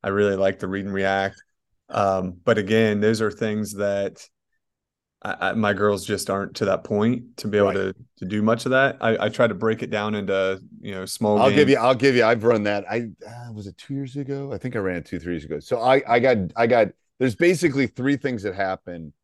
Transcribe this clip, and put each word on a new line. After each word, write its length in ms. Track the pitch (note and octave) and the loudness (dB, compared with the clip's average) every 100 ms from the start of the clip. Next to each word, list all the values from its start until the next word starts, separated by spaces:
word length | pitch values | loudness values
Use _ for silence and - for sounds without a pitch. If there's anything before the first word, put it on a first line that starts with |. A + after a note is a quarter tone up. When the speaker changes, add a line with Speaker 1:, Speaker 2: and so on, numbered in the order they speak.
Speaker 1:
I 60 | G2+ | -2
really 260 | G2 G#2 G2 | 0 0 2
like 240 | G2 F#2+ | 0 0
the 80 | F#2 | -6
read 180 | F#2+ G2 | -6 -4
and 80 | |
react. 480 | G2 F#2+ G2 G2 - _ _ _ _ _ | -2 0 0 -2 -6 _ _ _ _ _
Um, 480 | A2+ G2 F#2+ F#2 F2+ | -2 0 0 -2 -4
but 160 | - A2 | 0 0
again, 400 | G2 A2 A2 G#2 | 2 2 4 2
those 220 | G#2+ A2 | 2 2
are 100 | A2 | -2
things 420 | G2+ A2 G#2+ G#2 | -2 -4 -4 -6
that 500 | G2+ G2+ G2+ G2 - - _ _ _ _ _ _ _ _ _ | -4 -2 -2 -4 -8 -20 _ _ _ _ _ _ _ _ _
I, 280 | G#2 - F#2+ | -10 -4 -4
I, 40 | |
my 200 | A2+ G#2 | 0 0
girls 320 | G2 G#2 G2+ F#2+ | 2 0 0 -2
just 240 | G2+ - | -6 -2
aren't 260 | G2 G2 - | -4 -4 -4
to 80 | G2+ | -2
that 180 | F#2 | -2
point 540 | - G#2 A2 B2+ - - | -2 0 0 0 -6 -10
to 100 | - | -2
be 100 | G#2 | 2
able 100 | G2+ | 2
Speaker 2:
Right. 80 | F#2+ | 2
Speaker 1:
to, 200 | F#2+ F#2 A#2+ _ | -4 -8 -18 _
to 80 | F#2 | -6
do 160 | G#2 | 0
much 240 | G#2+ A#2 - | 2 0 2
of 60 | |
that. 260 | C3 C3+ - | 2 2 0
I, 240 | A2+ A2+ A2 | -2 0 -2
I 40 | |
try 180 | A2+ A#2+ | 2 0
to 60 | F#2+ | 2
break 280 | A2+ A2 | -2 -2
it 60 | - | -4
down 260 | G#2 G#2 G#2+ | -4 -2 -4
into, 460 | G2 F#2+ F#2+ F#2+ - - | -2 0 0 -2 -10 -16
you 140 | - | -12
know, 120 | F#2+ F#2 | -10 -10
small 340 | - G#2+ G#2 | -4 0 4
Speaker 2:
I'll 100 | B2 | 4
give 180 | G2+ C#3 | 6 4
Speaker 1:
game. 20 | |
Speaker 2:
you, 80 | C3 | 6
I'll 180 | A#2+ B2+ | 4 4
give 200 | C3+ B2 | 4 4
you, 80 | |
I've 200 | A2 A#2+ | 4 4
run 200 | A2+ A2+ | 4 2
that. 220 | G#2 G#2 F#2+ | 2 -2 -4
I, 180 | A2+ A#2 - - | -6 -6 -14 -20
uh, 240 | A#2+ A#2+ | -18 -16
was 160 | G#2+ G2+ | -14 -14
it 100 | F2 | -16
two 160 | - | -12
years 220 | C#3 C#3 C#3 | -10 -8 -10
ago? 360 | C3+ C#3 C#3 | -8 -8 -8
I 40 | G#2+ | -8
think 180 | C3 A#2+ | -6 -4
I 40 | |
ran 180 | F#2+ F2 | -2 -4
it 80 | D#2+ | -8
two, 140 | F2+ | -10
three 140 | E2 | -6
years 120 | E2+ D2+ | -8 -6
ago. 140 | D2+ | -10
So 220 | - A#2 | -4 -2
I, 200 | B2 C3+ C#3 | 4 2 4
I 120 | A#2+ | 2
got, 180 | B2+ A#2 F2 - | 4 2 0 0
I 100 | A#2+ | 2
got, 220 | A#2+ G2+ - _ _ | 4 2 -2 _ _
there's 160 | C3 G#2 | -2 2
basically 520 | E3+ E3+ E3+ C3+ B2+ | 2 4 0 2 -2
three 280 | - C3 C#3+ | -2 -2 0
things 260 | C#3 A#2+ | -2 -4
that 120 | G2+ F#2 | -6 -4
happen. 580 | F#2+ F#2+ - F2 D#2 _ | -4 -4 -8 -12 -14 _